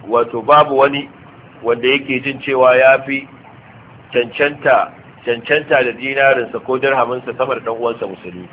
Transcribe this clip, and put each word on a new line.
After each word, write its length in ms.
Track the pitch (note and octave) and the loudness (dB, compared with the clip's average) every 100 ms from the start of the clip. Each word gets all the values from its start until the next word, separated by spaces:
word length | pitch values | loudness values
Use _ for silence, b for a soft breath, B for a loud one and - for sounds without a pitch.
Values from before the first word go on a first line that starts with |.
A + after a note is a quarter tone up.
| G2+ | 0
wato 340 | A#2 A#2 A#2+ | -2 0 -4
babu 360 | A2+ D3 D3 C3+ | 4 4 4 4
wani 300 | C#3 C#3+ C#3+ - - - - - | 2 0 -10 -18 -20 -20 -20 -8
wanda 260 | A2+ A#2+ B2 | -4 0 0
yake 320 | C#3 C3+ B2+ | -2 -2 -6
jin 180 | C3 C3 | -6 -8
cewa 360 | C#3 C3 B2+ B2+ | -4 4 4 6
ya 260 | C3 C3+ | 6 4
fi 260 | C3+ C#3 C3+ - - - - - - - - | 0 -8 -10 -20 -20 -20 -20 -20 -20 -20 -4
cancanta, 800 | B2 A#2+ - C#3+ C#3+ C#3+ A#2 F2+ - - - | -4 -4 -2 -4 -2 0 2 0 -10 -20 -12
cancanta 580 | - A#2 - D3+ D3 D3 | -6 -6 -2 -2 2 0
da 80 | B2 | 0
dinarinsa 680 | A2+ C3+ C#3 C3+ B2+ A2 A#2 | -4 -6 2 2 2 -2 -8
ko 200 | - B2+ | -4 -2
dirhaminsa 560 | C#3 C3+ A#2 B2+ B2+ B2+ | 0 0 -2 -4 -8 -6
sama 160 | B2+ | -4
da 60 | A#2+ | -4
ɗan 180 | A2+ A#2 | -6 -4
uwansa 260 | A#2 A2+ G2+ | -6 -6 -10
musulmi. 420 | F#2 F#2 F2+ F2+ | -10 -16 -16 -18